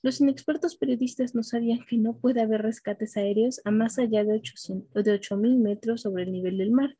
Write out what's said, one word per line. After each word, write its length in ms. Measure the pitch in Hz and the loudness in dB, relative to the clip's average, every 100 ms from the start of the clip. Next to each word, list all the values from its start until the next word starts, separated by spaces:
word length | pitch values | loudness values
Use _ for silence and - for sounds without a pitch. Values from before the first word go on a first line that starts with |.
Los 160 | 262 262 | -2 2
inexpertos 560 | 277 269 - 302 339 - | 2 2 -4 -2 -2 -2
periodistas 600 | 277 247 247 - 247 233 | -2 0 -2 -2 -4 -2
no 80 | |
sabían 420 | 226 240 233 233 - | -2 -2 0 -2 0
que 80 | 233 | 0
no 180 | 220 226 | 0 0
puede 240 | 247 240 | 0 2
haber 220 | 220 220 | 0 0
rescates 520 | 214 220 - 208 214 - | -2 -4 -8 -6 -4 -2
aéreos 440 | 202 208 233 254 208 | 0 2 2 0 0
a 60 | |
más 280 | 214 226 - | 2 2 0
allá 240 | 240 214 | 0 2
de 100 | 208 | 2
ochocientos, 720 | 214 - - - 190 - 208 | 0 -4 -16 -10 -10 -6 0
de 80 | 208 | 2
ocho 260 | 202 202 202 | 0 0 0
mil 220 | 220 254 | 4 4
metros 420 | 214 208 226 226 | 2 0 -2 -4
sobre 220 | 214 185 | -4 -4
el 80 | 180 | -4
nivel 260 | 185 185 190 | -4 -2 -2
del 140 | 190 | 2
mar. 260 | 247 285 - | 2 2 -6